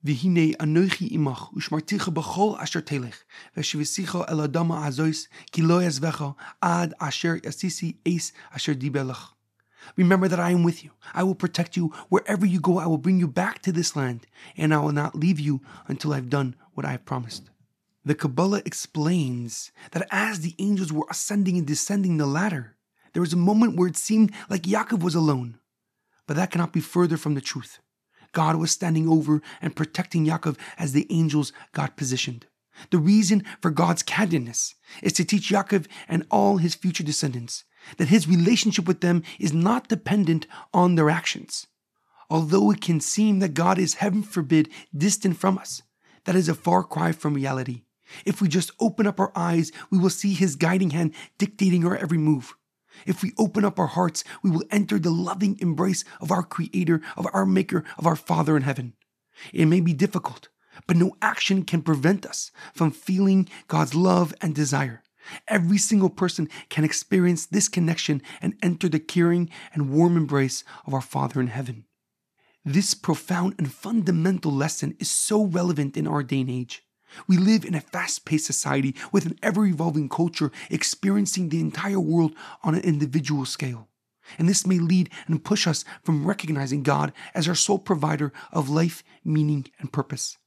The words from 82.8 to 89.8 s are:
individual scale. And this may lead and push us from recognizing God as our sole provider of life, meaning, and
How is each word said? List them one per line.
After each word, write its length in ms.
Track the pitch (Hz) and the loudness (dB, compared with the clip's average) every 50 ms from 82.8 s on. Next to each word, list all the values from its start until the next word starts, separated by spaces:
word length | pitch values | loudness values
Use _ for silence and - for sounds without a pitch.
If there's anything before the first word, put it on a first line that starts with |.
individual 640 | - 180 156 147 151 139 127 165 139 131 151 139 131 | 2 2 2 2 0 0 0 -2 -2 0 -2 -2 -2
scale. 440 | - - - 139 131 120 113 107 _ _ _ _ _ _ _ _ - - | -4 -6 -6 -6 -8 -8 -10 -14 _ _ _ _ _ _ _ _ -20 -4
And 100 | - 165 | 0 2
this 200 | 175 202 - - | 2 2 2 2
may 100 | 175 190 | 2 2
lead 320 | 175 170 165 180 185 180 - - - - | 2 2 4 4 2 2 0 -4 -14 -4
and 180 | - 160 151 - | -4 -4 -4 0
push 220 | - 208 208 - | -2 0 0 2
us 180 | 175 156 - - - - - _ | 0 0 -2 -6 -10 -18 -8 _
from 240 | - 160 147 143 | 0 0 0 0
recognizing 560 | 175 190 196 - 156 156 139 139 131 135 147 131 | -2 -2 -4 -4 -4 -2 -2 -2 -2 -4 -2 2
God 280 | 139 139 143 147 147 - - - - - | 2 2 2 0 -2 -4 -10 -20 -8 -4
as 140 | 185 156 | -2 0
our 80 | 160 180 | 0 0
sole 240 | - - - 202 190 | 0 2 0 0 -2
provider 520 | - - 196 151 139 156 156 147 151 139 - - - - | 0 -2 0 0 2 0 0 0 -2 -4 -4 -10 -20 -4
of 180 | - 170 147 131 | -2 -2 -2 0
life, 340 | 147 156 170 170 165 - - _ _ _ _ | 2 2 2 0 -2 -6 -20 _ _ _ _
meaning, 420 | 165 156 156 151 151 151 143 131 - _ | 0 2 2 2 2 0 -2 -4 -8 _
and 120 | _ | _